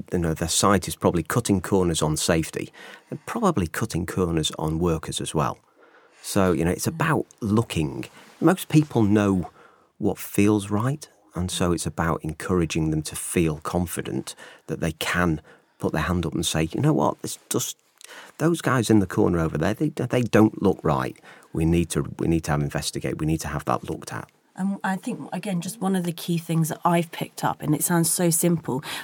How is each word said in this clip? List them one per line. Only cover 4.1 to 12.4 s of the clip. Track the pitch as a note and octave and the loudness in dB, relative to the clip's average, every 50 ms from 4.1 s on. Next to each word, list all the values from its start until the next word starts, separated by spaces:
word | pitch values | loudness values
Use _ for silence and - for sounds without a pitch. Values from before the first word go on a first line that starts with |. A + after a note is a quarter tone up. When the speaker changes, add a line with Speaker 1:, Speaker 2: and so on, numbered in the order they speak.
| - G2 F#2 E2+ E2 D#2+ D#2 - - | -2 -2 0 0 0 0 0 -2 -2
Speaker 1:
on | - D#2+ D#2 D#2+ D#2+ | -4 -4 -2 0 0
workers | F2 F2 D#2+ D#2+ - - - - | 0 0 0 0 -4 -6 -8 -8
as | C#2+ - - | -6 -4 -2
well. | D#2+ C#2 A1+ G1+ - _ _ _ _ _ _ _ _ _ _ _ - | 0 0 0 -2 -8 _ _ _ _ _ _ _ _ _ _ _ -16
So, | - - - G2+ F#2+ F#2 E2+ | -10 -2 2 2 4 4 4
you | C#2 E2 | 2 2
know, | F2 | 2
it's | F2 - - | 0 0 -2
about | - - E3 - D#3+ D3 G#2+ - - _ _ | -4 -2 0 0 2 2 0 -2 -4 _ _
looking. | - G2 G#2 A#2 A#2 - - E2 D2+ C#2 B1+ A#1+ - - - - - - - - | -2 0 2 2 2 0 0 -2 -2 -2 -4 -6 -10 -10 -14 -20 -20 -20 -4 2
Most | - D#3+ F#3 - - - | 2 4 4 2 0 2
people | D3+ D#3 D3+ - - B2+ | 4 4 4 4 4 2
know | G#2+ G2 G#2 G#2+ G2+ G2+ G2 F#2 D#2+ - - - - - _ _ _ _ _ - | 4 4 4 4 4 4 2 2 0 -4 -10 -20 -20 -20 _ _ _ _ _ -4
what | G2+ G2+ - | -2 -2 -2
feels | - - - - - G2+ G#2 G#2+ G#2+ G2 G#2 | -4 -6 -4 0 2 4 4 4 2 0 0
right, | G#2 G2+ A2 C3 D3 D3+ - - _ _ _ _ - | -2 -2 0 -2 -4 -6 -8 -16 _ _ _ _ -6
and | E2 F2+ F2+ | -4 -4 -4
so | - - F#2+ F2 | -2 0 0 0
it's | F2 D#2+ - | 0 -2 -4
about | E2 - - E2 E2+ D#2 - - | -4 -4 -2 0 0 -2 -2 -4
encouraging | D#2+ D#2 - | -6 -8 -6